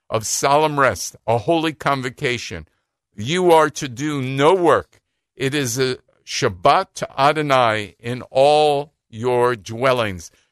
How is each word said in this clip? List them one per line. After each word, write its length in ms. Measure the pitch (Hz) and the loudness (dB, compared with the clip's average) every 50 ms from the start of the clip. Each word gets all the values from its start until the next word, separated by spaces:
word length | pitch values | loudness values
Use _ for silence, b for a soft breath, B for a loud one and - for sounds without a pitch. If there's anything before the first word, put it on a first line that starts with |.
| _ _ | _ _
of 180 | - 110 104 - | -6 -6 -4 -4
solemn 520 | - - - 139 143 151 156 156 147 143 | -6 -2 0 2 2 4 2 2 0 2
rest, 360 | 135 123 101 92 - - - - _ | 2 0 0 -2 -8 -12 -14 -10 _
a 140 | - 117 117 | -2 -2 -2
holy 340 | 101 151 170 165 156 165 143 | 0 0 0 0 0 -4 -6
convocation. 960 | - - 151 139 135 123 131 120 - 147 131 123 117 - - 107 85 78 - _ _ _ _ _ _ _ _ _ | -4 -4 -2 -2 -2 -4 -8 -8 -6 -4 -4 -4 -4 -8 -10 -12 -14 -16 -18 _ _ _ _ _ _ _ _ _
You 360 | 98 104 123 165 185 180 180 | -12 -8 -4 -2 0 4 4
are 200 | 165 160 151 151 | 4 4 4 2
to 160 | 147 - 160 135 | -2 -8 -12 -12
do 340 | 117 110 143 156 147 139 | -10 -8 -8 -6 -6 -6
no 320 | 127 127 135 139 143 156 185 | -6 -6 -2 2 4 4 4
work. 480 | 190 175 165 131 101 - - _ _ _ _ _ _ _ _ _ | 4 4 4 2 2 0 -4 _ _ _ _ _ _ _ _ _
It 200 | - 131 135 139 | -6 -6 -4 -2
is 240 | 151 139 120 113 131 | -2 -4 -4 -2 -2
a 180 | 131 131 127 - _ _ _ _ _ | -2 -4 -4 -8 _ _ _ _ _
Shabbat 680 | - - - 143 117 95 90 87 143 147 165 190 - _ | -10 -6 -4 -4 -4 -4 0 2 2 2 2 0 -4 _
to 240 | - - - - - | -12 -12 -10 -4 0
Adonai 760 | 135 143 151 156 151 147 135 131 123 113 107 107 104 95 - _ | 0 0 2 0 0 0 2 2 2 2 0 -2 -4 -8 -14 _
in 240 | 113 120 123 127 - - | -12 -10 -10 -10 -12 -4
all 640 | - 127 135 147 151 151 151 151 143 139 147 151 _ _ _ _ | 2 4 4 6 6 6 4 4 2 0 -4 -8 _ _ _ _
your 460 | - 107 117 127 123 120 120 123 123 | -12 -6 -2 0 2 2 2 2 0
dwellings." 760 | 107 98 - 113 113 127 135 127 123 113 104 95 87 80 - _ _ _ _ | -2 -8 -12 -8 -2 0 0 2 2 0 -4 -4 -8 -12 -16 _ _ _ _